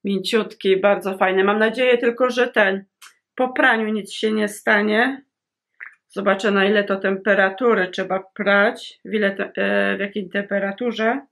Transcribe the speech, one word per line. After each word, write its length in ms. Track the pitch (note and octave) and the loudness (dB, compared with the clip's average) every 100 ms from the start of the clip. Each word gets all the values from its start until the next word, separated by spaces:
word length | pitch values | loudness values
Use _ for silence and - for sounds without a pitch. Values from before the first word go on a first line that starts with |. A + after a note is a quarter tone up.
Mięciutki, 720 | G3+ G3 F#3+ A3+ G#3 - G3 F#3+ | -2 -4 0 -2 -2 -4 0 4
bardzo 420 | G3+ F#3+ F#3+ F#3+ | 4 2 -2 0
fajny. 260 | F#3+ F#3+ | 2 4
Mam 140 | G3 G#3+ | 2 2
nadzieję 400 | A3 A3 B3+ A#3+ | 0 2 2 2
tylko, 320 | B3 A#3 B3+ | 2 0 -2
że 180 | A#3 B3 | 0 0
ten 360 | A#3 G3 G3 G3 _ - _ _ | 2 2 0 -8 _ -20 _ _
po 180 | - B3+ | -4 -2
praniu 360 | C4 C4+ A3+ G#3+ | 2 2 2 0
nic 240 | G#3+ G3 | -4 -6
się 200 | - A3 | -4 -2
nie 160 | G#3+ G#3 | 0 -2
stanie. 760 | G#3 - G#3 G#3+ G#3+ B3+ C#4 _ _ _ _ _ _ - _ _ | -4 0 2 2 2 0 -4 _ _ _ _ _ _ -20 _ _
Zobaczę, 420 | G3 G3 G3 G#3+ | -2 0 2 2
na 140 | G3+ | 2
ile 200 | G3 G#3 | 4 2
to 120 | G3+ G3 | 0 -2
temperatury 920 | G3 G3 G#3 F#3+ F#3+ F#3+ A#3+ G#3+ F3+ | -2 -2 0 2 2 0 0 2 0
trzeba 320 | F#3 F#3 F#3+ - | -4 -4 -6 -6
prać, 680 | - G3+ G3+ G#3+ B3 - - | -6 0 2 2 -2 -16 -18
w 100 | - | -6
ile 220 | G#3+ G3 G3+ | -2 -2 -2
te-, 160 | G3+ - | -8 -4
e, 400 | G3 G3+ G3 G3 | 0 0 0 -2
w 40 | |
jakiej 280 | G3+ G#3 F3+ | -4 -6 -6
temperaturze. 960 | G3+ G3+ G3+ G3 G3 B3 G3+ A3 C4+ - | -8 -4 -4 -4 -4 -6 -2 -2 -2 -8